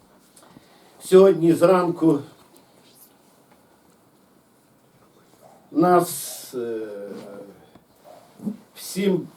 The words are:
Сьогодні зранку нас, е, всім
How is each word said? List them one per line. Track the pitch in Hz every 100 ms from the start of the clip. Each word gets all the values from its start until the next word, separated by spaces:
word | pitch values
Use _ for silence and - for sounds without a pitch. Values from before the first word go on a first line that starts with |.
| _ _ _ _ _ - _ _ _ _
Сьогодні | - 185 190 165 165
зранку | 143 170 185 175 - 160 143 - - _ _ _ _ _ _ _ _ _ _ _ _ _ _ _ _ _ _ _ _ _ _ _ _ _ _ _ _ _ _ - - _
нас, | - 180 180 170 - - - -
е, | 131 117 113 107 101 101 92 104 101 101 98 - - _ _ - - _ - - - _
всім | - - 185 202 180 143